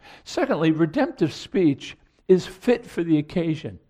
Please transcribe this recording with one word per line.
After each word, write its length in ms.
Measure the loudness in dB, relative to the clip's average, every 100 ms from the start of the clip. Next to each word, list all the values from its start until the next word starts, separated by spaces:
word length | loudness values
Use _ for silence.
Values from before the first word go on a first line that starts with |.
| -20 -20
Secondly, 480 | -10 -4 -2 2 2
redemptive 600 | 2 0 0 -2 0 -2
speech 640 | -2 -4 0 2 0 -6 -20 _ _ 2
is 180 | 2 2
fit 380 | -4 0 0
for 180 | -2 -6
the 140 | 0 0
occasion. 600 | 0 -4 -2 -4 -8 -14 _